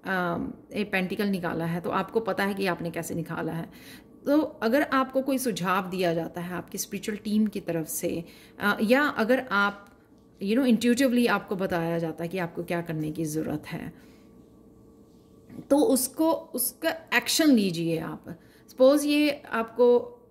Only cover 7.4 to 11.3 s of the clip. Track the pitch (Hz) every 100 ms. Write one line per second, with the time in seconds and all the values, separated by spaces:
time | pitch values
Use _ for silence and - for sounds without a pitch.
7.4 | 214 202 - 165 156 - 175 170 170 -
8.4 | - - 208 202 214 254 294 - 220 254
9.4 | 262 202 202 202 - - _ - - -
10.4 | 196 226 262 220 240 240 269 240 233